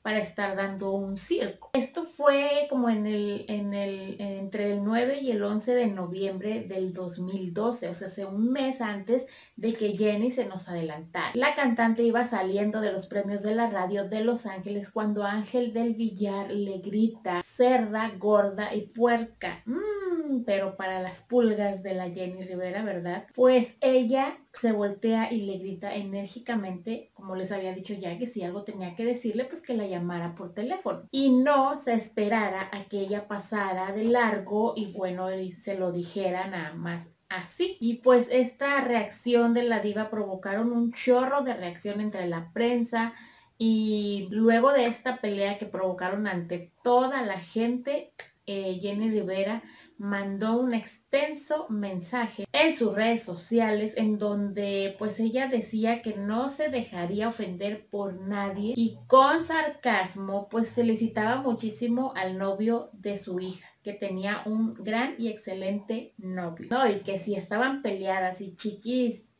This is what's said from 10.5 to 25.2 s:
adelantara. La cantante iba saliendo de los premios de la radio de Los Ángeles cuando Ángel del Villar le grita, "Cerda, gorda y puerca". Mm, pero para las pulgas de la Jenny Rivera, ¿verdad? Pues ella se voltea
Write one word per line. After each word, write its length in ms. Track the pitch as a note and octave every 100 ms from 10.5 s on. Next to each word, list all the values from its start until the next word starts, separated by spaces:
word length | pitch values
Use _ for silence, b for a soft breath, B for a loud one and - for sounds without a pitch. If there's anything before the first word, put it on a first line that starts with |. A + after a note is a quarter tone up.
| F#3 F3
adelantara. 640 | F3 D#3+ D3+ E3 F3+ D3+
La 200 | A#3+ C#4+
cantante 480 | D4 C4+ A#3 A3+ A3+
iba 220 | A#3 A#3
saliendo 560 | A#3+ G#3 F#3 G3 G#3 A3
de 100 | G#3
los 140 | F#3+
premios 380 | - G3+ G3 G3+
de 120 | G#3
la 140 | A3+ A#3
radio 400 | F#3+ F#3 G3+ F#3+
de 120 | G#3+
Los 240 | A3+ A#3 G#3
Ángeles 420 | F#3+ F#3+ G3+ G3
cuando 340 | A3 G#3+ G#3
Ángel 480 | G3+ G#3+ G#3 B3 A#3+
del 220 | A3 A#3
Villar 580 | A3 A3+ F#3 G3+ G3 G3
le 280 | G3+ G3 F#3
grita, 640 | G3 G#3 A3+ - F#3 F3
"Cerda, 680 | - - B3 B3+ G#3+ A3 A3 F#3+
gorda 560 | G#3 G#3 G3+ G3 G#3
y 120 | G#3 G#3
puerca". 720 | A3+ A#3+ A#3 A3+ - F3+ -
Mm, 800 | - D#4 G#4+ G4+ F#4+ E4+ D4+ C4
pero 300 | A#3 G3 F#3+
para 240 | F#3+ F#3+ F#3
las 220 | F#3 -
pulgas 600 | - B3 A3+ G#3 G3+ F#3+
de 100 | F#3+
la 160 | F#3 F3+
Jenny 240 | F#3 F#3 F#3
Rivera, 400 | F#3 F3+ F3+ G3
¿verdad? 440 | G#3+ F3+ F3 F#3 -
Pues 400 | - B3+ B3+ A#3+ -
ella 580 | C4 B3+ A3+ C4+ C#4 - _
se 180 | - A#3
voltea 600 | G#3 G3+ G3+ A3+ A3+